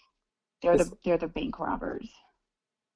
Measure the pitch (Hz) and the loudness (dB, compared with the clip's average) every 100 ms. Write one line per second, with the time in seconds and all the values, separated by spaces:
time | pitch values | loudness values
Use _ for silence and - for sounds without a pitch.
0 | _ _ _ _ _ _ 170 160 170 - | _ _ _ _ _ _ 4 4 4 -2
1 | 180 165 165 156 - - - - - - | 0 0 0 -4 -6 -4 -4 -4 -6 -8
2 | 226 - _ _ _ _ _ _ _ | -12 -20 _ _ _ _ _ _ _